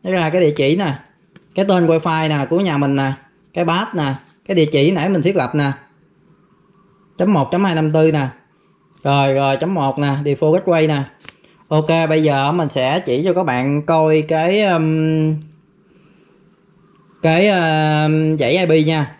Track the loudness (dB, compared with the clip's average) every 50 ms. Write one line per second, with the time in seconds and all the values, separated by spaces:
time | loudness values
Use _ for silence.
0 | _ -2 -2 0 0 0 2 2 2 2 2 2 0 2 2 0 0 -2 -4 -6
1 | -10 _ _ _ _ _ _ -20 _ _ _ -4 0 2 2 2 4 2 2 2
2 | 0 -2 -2 -2 -2 -2 -2 -2 -2 -2 -2 -2 0 0 0 0 0 0 0 0
3 | -2 -2 -4 -8 -12 _ _ _ _ _ _ -4 -2 -2 0 -2 -4 -4 -4 -4
4 | -4 -4 -4 -6 -10 _ _ _ _ -2 2 2 2 2 2 2 2 2 0 0
5 | -2 0 0 0 0 0 0 0 0 0 0 0 0 0 -2 -6 -12 _ _ _
6 | _ _ _ _ _ _ _ _ _ _ _ _ _ _ _ _ _ _ _ _
7 | _ _ _ -4 0 0 2 0 0 0 0 0 0 0 0 0 -2 0 2 4
8 | 4 4 2 2 -2 -4 -8 _ _ _ _ _ _ _ _ _ _ _ _ _
9 | _ 0 0 2 2 2 0 0 0 0 0 -2 -2 -4 -2 -2 -2 -2 -2 -2
10 | -2 -2 -2 -2 -2 -4 -2 0 0 0 0 0 0 0 0 2 2 0 0 -2
11 | -4 -8 -12 _ _ -20 _ _ _ _ _ _ _ _ 0 0 0 2 0 0
12 | 0 0 0 0 2 2 0 0 0 0 -2 -2 -2 -2 -2 -2 -2 -2 -2 -4
13 | -2 -2 -2 -2 0 0 0 0 -2 -2 -2 -2 -2 -2 -2 -2 -2 0 0 2
14 | 2 2 2 0 0 0 -2 -2 0 0 0 0 0 0 0 0 0 0 0 0
15 | 0 0 0 0 0 0 -2 -4 -8 -14 -20 _ _ _ _ _ _ _ _ _
16 | _ _ _ _ _ _ _ _ _ _ _ _ _ _ _ _ _ _ _ _
17 | _ _ _ _ 0 0 2 4 2 2 2 2 0 0 0 0 0 2 2 2
18 | 2 0 0 0 0 0 0 0 0 0 0 0 2 2 2 2 2 2 0 -2
19 | -2 -4 -8 -20